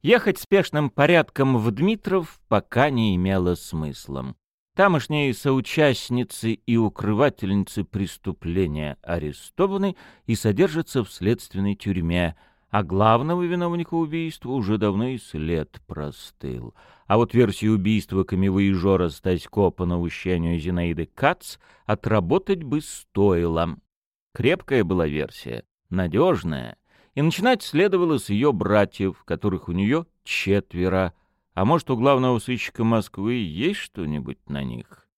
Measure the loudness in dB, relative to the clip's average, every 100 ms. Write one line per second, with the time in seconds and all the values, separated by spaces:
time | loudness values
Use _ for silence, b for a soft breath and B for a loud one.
0 | 6 4 4 -4 2 2 2 -2 -2 2
1 | 4 4 2 0 2 2 0 0 0 0
2 | -2 -2 -2 -14 _ -2 0 0 2 2
3 | 2 2 2 2 0 -2 -4 -6 -6 -10
4 | -10 -10 -10 -14 _ _ _ 2 4 4
5 | 0 0 0 0 0 0 0 2 4 2
6 | -2 -4 -4 -4 -4 -4 0 2 2 0
7 | -2 2 2 0 -2 0 -2 -6 -6 -4
8 | -6 -6 -10 -8 -4 0 0 -2 -8 -10
9 | -6 -4 -4 -10 -14 -2 0 0 -2 -4
10 | B B -4 0 0 2 2 0 -4 -4
11 | -4 -2 -2 -2 -4 -4 -4 -2 -4 -2
12 | 0 0 -2 -4 b b b -4 -2 2
13 | 4 4 2 -2 -2 -2 -2 -4 -4 -4
14 | -2 -4 -6 -10 -6 -4 -2 0 0 0
15 | -4 -6 -10 -6 -2 -2 -4 -14 -14 -10
16 | -10 -12 -20 _ -10 -10 -12 _ b b
17 | 2 2 4 4 4 4 0 2 2 0
18 | 0 -2 0 0 2 2 2 2 2 2
19 | 2 -2 -2 -2 -2 0 0 0 -2 -2
20 | -4 -6 -2 0 0 -2 -2 -2 -2 -4
21 | -6 -2 -2 -2 -10 -20 b b -4 -4
22 | 0 0 2 -2 0 -4 -2 -6 -6 -18
23 | -8 2 4 4 0 0 -2 -6 _ _
24 | _ _ _ -2 0 0 0 0 2 0
25 | 0 -2 -6 -10 -12 -12 _ _ _ -4
26 | -2 2 2 2 -4 -8 -10 -18 b b
27 | b -2 -2 2 0 0 0 0 2 2
28 | 0 -2 -2 0 2 0 2 2 2 0
29 | -4 -4 -8 -4 -2 -4 -4 -2 2 0
30 | -2 _ -8 -4 0 0 0 -2 0 2
31 | -2 _ _ _ _ -2 2 2 0 0
32 | 2 4 2 0 -2 -6 -6 -2 0 2
33 | -2 -6 -4 -4 -6 -4 -4 -4 -10 -8
34 | -6 -6 -8 -14 -10 -8 -8 -10 -14 -20
35 | _